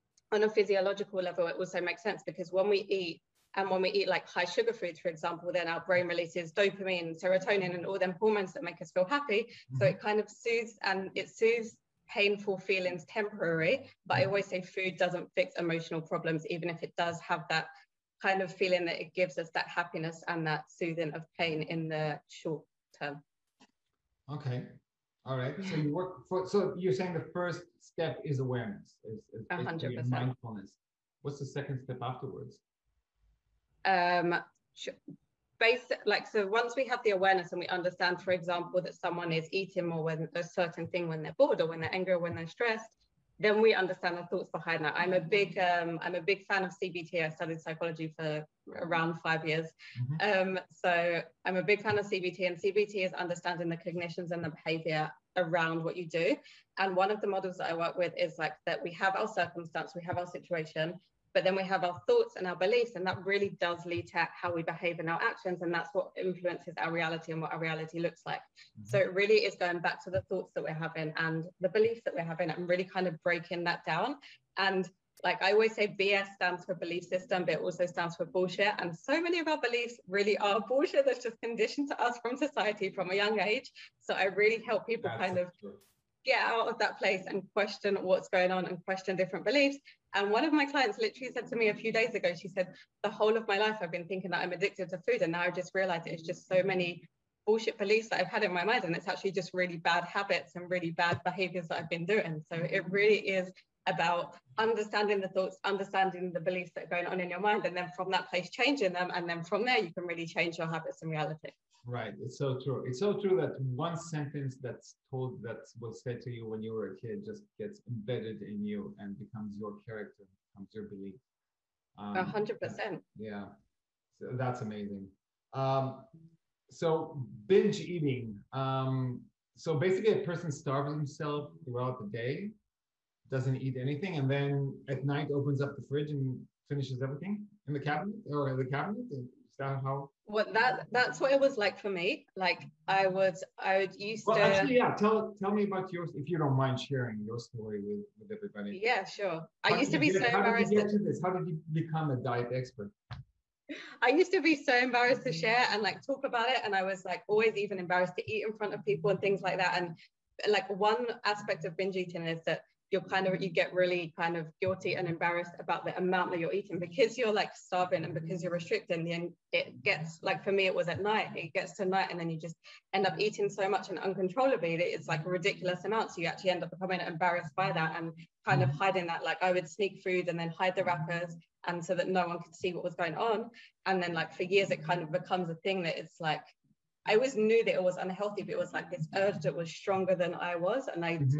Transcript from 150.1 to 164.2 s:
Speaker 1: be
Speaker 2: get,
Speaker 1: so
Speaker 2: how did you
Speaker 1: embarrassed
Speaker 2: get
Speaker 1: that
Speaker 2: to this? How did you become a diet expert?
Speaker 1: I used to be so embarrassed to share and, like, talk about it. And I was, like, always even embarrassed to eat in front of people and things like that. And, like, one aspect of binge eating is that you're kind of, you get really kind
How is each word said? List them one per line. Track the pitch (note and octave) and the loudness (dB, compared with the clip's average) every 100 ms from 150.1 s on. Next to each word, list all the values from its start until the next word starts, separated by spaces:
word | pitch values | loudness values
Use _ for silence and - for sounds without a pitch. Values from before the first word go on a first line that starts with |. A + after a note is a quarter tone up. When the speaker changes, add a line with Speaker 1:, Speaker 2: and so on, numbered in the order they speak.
Speaker 1:
be | F#3+ | 4
Speaker 2:
get, | A#3+ | 4
Speaker 1:
so | - | 4
Speaker 2:
how | |
did | A3+ | 4
you | A3+ | 4
Speaker 1:
embarrassed | G3+ | 4
Speaker 2:
get | G#3 G3+ | 4 4
Speaker 1:
that | |
Speaker 2:
to | G#3 | 2
this? | - C3+ | 2 0
How | F3+ | 0
did | F#3 F3 | 0 -2
you | D#3+ - | -6 -4
become | D#3 D3+ D#3+ D#3 | -2 0 0 0
a | B2+ | 0
diet | B2+ A#2+ A#2+ B2+ | 0 -2 -2 -2
expert? | B2+ - G2+ - - - - _ _ _ - D#4 - - | -4 -8 -14 -14 -16 -16 -16 _ _ _ -14 -14 -14 2
Speaker 1:
I | A#3+ | 6
used | C#4+ F4+ | 8 8
to | F#4+ | 6
be | D4+ D4 | 6 4
so | - B3 | 6 4
embarrassed | B3+ A#3+ B3 B3+ | 6 6 6 4
to | C4 | 2
share | E3 A3 A#3+ B3 | 0 4 4 4
and, | G3+ | 4
like, | G3+ F#3 | 0 -2
talk | - C4+ | -4 -4
about | C4+ A#3 A#3 | 0 0 2
it. | B3 | 2
And | A3 | 2
I | G3 | 0
was, | F#3 F#3+ | 0 -2
like, | F#3 E3+ - | -4 -6 0
always | G#3+ A3+ G3+ | 4 4 2
even | G3+ G3 | -2 -4
embarrassed | F3 F3+ F3+ F3+ | 0 2 2 -2
to | - | -4
eat | G#3+ A3 | -2 -2
in | G#3+ | -4
front | G#3 | -4
of | G#3 G#3+ | -4 -2
people | G3+ G3+ | 0 2
and | F#3+ | 2
things | G3 G3 | 2 0
like | F#3+ F#3 | 0 0
that. | F3+ E3+ | 2 0
And, | F3 D#3+ - _ _ - - | -2 -6 -16 _ _ -4 2
like, | G3+ F#3+ | 2 2
one | G3 G#3+ - A#3+ A3 - | 2 2 2 0 -2 -2
aspect | G#3 - F#3+ F#3 | -2 -2 -4 -4
of | E3 | -2
binge | F#3+ F#3 | -2 -2
eating | F3+ F3 E3 | -4 -4 -4
is | E3 E3 | -4 -2
that | D#3 - _ _ | -2 -4 _ _
you're | F#3+ - F#3+ | -2 0 0
kind | F#3+ | 2
of, | F#3 | 0
you | F3+ | 0
get | E3 F3+ | 0 2
really | F3+ F3+ F3+ E3 | 4 2 2 -2
kind | E3+ | -2